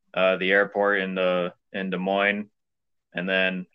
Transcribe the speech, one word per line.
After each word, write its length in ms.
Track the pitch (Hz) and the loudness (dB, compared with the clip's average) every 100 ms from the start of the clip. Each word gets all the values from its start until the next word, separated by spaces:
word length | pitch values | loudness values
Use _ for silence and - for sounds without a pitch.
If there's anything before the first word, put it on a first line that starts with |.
| _ | _
uh, 220 | - 95 92 | 0 2 2
the 160 | 92 | 2
airport 480 | 98 98 101 101 101 | 4 2 2 2 2
in 140 | 95 | -2
the, 380 | 92 92 90 87 - _ | 0 0 0 -2 -8 _
in 180 | 101 95 | -8 -6
Des 60 | 92 | -4
Moines, 540 | 92 98 101 101 104 _ _ _ _ _ _ | -2 0 0 -2 -8 _ _ _ _ _ _
and 140 | - 92 | -8 -2
then 380 | 95 92 92 92 | 0 0 -2 -10